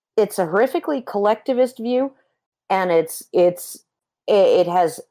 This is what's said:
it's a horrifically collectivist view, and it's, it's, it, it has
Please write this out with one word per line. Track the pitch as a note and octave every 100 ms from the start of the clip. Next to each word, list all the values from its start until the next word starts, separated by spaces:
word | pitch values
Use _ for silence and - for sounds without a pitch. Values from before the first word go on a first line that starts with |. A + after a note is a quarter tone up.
| _ -
it's | G#3 -
a | E3+
horrifically | F#3+ C4 F4 - C#4 -
collectivist | G#3 G3+ A3+ - B3 B3+ -
view, | A3+ B3 C4+ - _ _ _ _ -
and | F#3+ F#3
it's, | E3 D#3+ - -
it's, | - C4+ C4+ - - _ _ _ _ -
it, |
it | G#3 F#3 D3 F3
has | F3+ E3+ - -